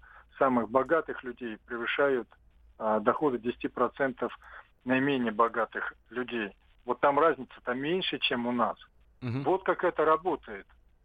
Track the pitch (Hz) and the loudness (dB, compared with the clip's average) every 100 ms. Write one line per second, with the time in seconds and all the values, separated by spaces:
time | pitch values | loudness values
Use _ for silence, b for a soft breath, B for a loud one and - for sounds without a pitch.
0 | B B B - 135 123 104 127 127 165 | B B B 0 2 2 2 2 2 0
1 | 151 127 127 120 120 107 - 120 117 - | 0 -8 -10 -10 -10 -12 -10 -8 -4 0
2 | 143 127 104 _ _ _ - - 110 107 | 2 2 -2 _ _ _ -20 -6 0 2
3 | 107 113 151 120 117 - 135 - 120 - | 2 2 0 0 -4 -6 -8 -2 -2 0
4 | 139 120 120 - B B B _ 127 131 | -4 -2 -6 -6 B B B _ -2 0
5 | 139 135 120 107 117 113 110 107 - - | 2 0 -2 2 0 2 -4 -4 -8 -10
6 | _ 117 123 120 101 - _ _ 123 120 | _ -8 -6 -4 -6 -8 _ _ -6 2
7 | 147 143 160 147 120 - - 123 143 185 | 2 4 4 2 -6 -10 -6 -4 -2 -2
8 | - 135 - 127 120 123 113 - - _ | -2 -4 -2 -2 -2 0 0 -2 -14 _
9 | _ _ 127 127 143 185 - 175 180 165 | _ _ -6 -2 0 0 0 0 0 2
10 | 156 160 180 151 - 101 - _ _ _ | 2 4 2 -4 -6 -16 -16 _ _ _